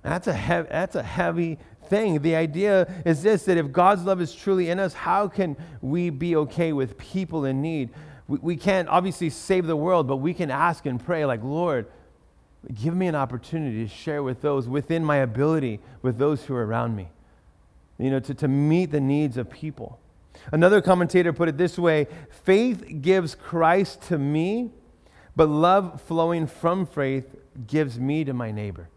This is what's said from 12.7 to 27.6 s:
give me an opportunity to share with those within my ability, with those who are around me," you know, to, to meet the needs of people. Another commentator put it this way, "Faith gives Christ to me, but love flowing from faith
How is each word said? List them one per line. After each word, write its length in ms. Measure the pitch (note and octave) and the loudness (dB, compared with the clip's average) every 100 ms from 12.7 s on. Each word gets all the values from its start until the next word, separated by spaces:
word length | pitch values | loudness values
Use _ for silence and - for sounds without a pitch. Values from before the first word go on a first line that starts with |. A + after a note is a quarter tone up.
give 220 | A2 C3+ | -6 -4
me 120 | F3+ F#3 | 0 0
an 80 | |
opportunity 680 | D3+ C3 B2 - E3 D3 A2 | 0 -2 -6 -8 -6 -4 -4
to 60 | A2+ | -6
share 340 | - - D3 | -8 -6 -4
with 180 | C3+ B2 | -4 -2
those 280 | D3 C#3 A#2+ | 0 0 -2
within 360 | C#3 - E3 | -4 -2 -2
my 120 | D#3 C#3+ | 2 2
ability, 640 | B2+ A2 D3 D#3+ C3 G#2 - - | 0 0 0 2 -2 -6 -12 -4
with 160 | B2+ A2+ | -4 0
those 260 | C#3+ D3 | 0 0
who 100 | - | -4
are 100 | B2+ | -4
around 300 | G#2+ A2+ A#2 | -2 -2 -2
me," 140 | G#2+ E2+ _ _ _ _ _ _ _ _ - | -4 -10 _ _ _ _ _ _ _ _ -4
you 120 | C3 | -2
know, 100 | C3+ | -2
to, 140 | - | -4
to 120 | C#3 D3 | -4 0
meet 460 | C#3 D3 E3 F3+ | 2 4 2 2
the 80 | D3 | 0
needs 360 | C3+ C#3+ D3+ A#2+ | 0 0 0 -4
of 140 | A#2+ | -8
people. 480 | - D#3 C#3+ A2+ - _ _ _ - - | -10 -12 -12 -14 -16 _ _ _ -20 -2
Another 280 | D3+ F3 G3+ | 6 8 6
commentator 520 | - F3+ F3 F3+ F3 | 6 4 4 4 2
put 160 | D3+ E3 | 2 0
it 80 | C#3+ | 2
this 200 | F3 F3 | 0 2
way, 300 | E3+ D#3 D3 - - | 2 2 0 -6 -20
"Faith 680 | - - G3 B3 F#3+ - D3+ | -6 4 4 4 -2 -8 -4
gives 340 | C#3+ F#3+ E3 | 2 2 2
Christ 680 | - - E3+ E3 F#3 F#3+ - | -8 -6 2 4 4 2 -4
to 160 | - E3 | -4 -2
me, 520 | C#3 D3+ F3 A3 A#3+ - _ _ _ - - | 0 0 0 -2 -4 -10 _ _ _ -20 -10
but 140 | - D#3 | 2 2
love 520 | D3+ E3+ F#3+ F3+ C#3+ | 4 4 4 2 -10
flowing 440 | - E3 E3 E3+ D#3 | -6 0 0 0 -4
from 400 | - E3+ F#3 F3+ | -2 -2 0 -4
faith 480 | - C3+ C3+ C3 - - - | -2 -2 -2 -6 -20 -20 -16